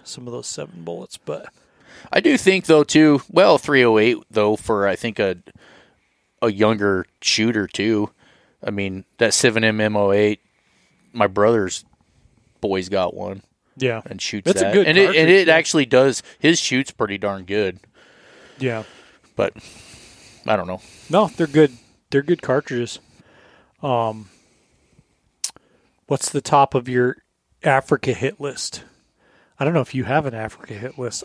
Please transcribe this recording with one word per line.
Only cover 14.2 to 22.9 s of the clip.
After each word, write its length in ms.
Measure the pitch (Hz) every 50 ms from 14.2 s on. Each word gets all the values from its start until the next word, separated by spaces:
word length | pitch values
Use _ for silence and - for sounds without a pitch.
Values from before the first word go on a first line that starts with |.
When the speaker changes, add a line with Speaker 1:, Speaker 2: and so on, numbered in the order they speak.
Speaker 2:
shoots 240 | - - - 101 -
Speaker 1:
That's 160 | 170 196 95
a 40 | -
Speaker 2:
that. 80 | 98 -
Speaker 1:
good 140 | 202 185
Speaker 2:
And 100 | 156 160
it, 80 | 185 196
and 80 | 180 143
Speaker 1:
cartridge, 140 | 156 160 160 185 196
Speaker 2:
it 60 | 180
Speaker 1:
yeah. 60 | 165 160
Speaker 2:
actually 300 | 165 160 - - 160 139
does, 340 | 117 127 127 135 139 117 - - - - _
his 200 | - 151 170 -
shoots 320 | - - 127 131 135 -
pretty 260 | - - 117 101 101
darn 280 | 98 101 101 98 98 92
good. 340 | 90 98 107 104 92 90 92 - _ _ _ _ _ _ _ _ - - - - - - -
Speaker 1:
Yeah. 240 | 131 127 117 110 110 - - - - _ _ _ _ _ _
Speaker 2:
But 160 | - - - - - - - - - - - - - - - - - - - - - -
I 120 | - 107
don't 100 | 98 87
know. 140 | 90 92 92 - - - - - -
Speaker 1:
No, 180 | 151 196 214
they're 200 | 151 - - 170
good. 240 | 147 139 156 156 139 123 117 _ _ _ _ _ _
They're 120 | - 139
good 200 | 143 160 175 -
cartridges. 580 | - - 127 147 - - 131 120 120 110